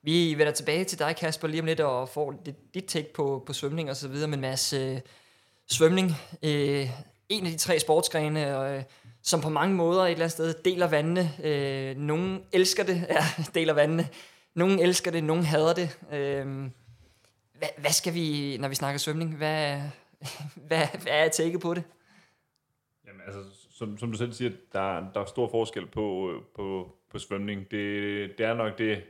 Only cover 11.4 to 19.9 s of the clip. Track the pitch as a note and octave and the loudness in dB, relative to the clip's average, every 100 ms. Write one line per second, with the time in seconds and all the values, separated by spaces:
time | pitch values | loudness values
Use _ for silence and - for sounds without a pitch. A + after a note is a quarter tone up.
11.4 | D#3 C#3+ C#3 C3+ C3+ C3 D3 D#3 F#3 F#3+ | -2 0 -2 -2 -4 -4 -2 0 -2 -4
12.4 | - F#3 F#3 - F#3+ F3+ E3+ - D#3 - | 0 4 4 2 0 0 2 2 2 -2
13.4 | D3+ E3+ D#3 D3 D3 E3 D#3+ - - - | -2 0 2 4 4 4 -2 -6 -20 -20
14.4 | _ E3 F3+ G3 F3 F3+ F3 E3+ D#3 E3 | _ 2 4 6 4 4 0 0 2 2
15.4 | D#3+ D3+ D#3+ E3+ E3+ - - D3 C#3 C#3 | 4 4 4 4 -2 -6 -8 -4 -2 -2
16.4 | C#3 C3+ C3+ - - - - _ _ _ | -4 -6 -8 -12 -20 -20 -20 _ _ _
17.4 | _ C#3+ D3+ - D3 D#3+ F3+ E3 D#3+ D3 | _ _ -8 -2 0 2 2 0 0 0
18.4 | C#3 B2+ C#3 C3+ C#3 C#3 D#3 D3+ E3 D#3+ | -2 -2 -4 -2 -2 -2 -2 -2 -4 -2
19.4 | D3+ D#3 D3 C#3+ C#3+ | -2 0 0 -2 -6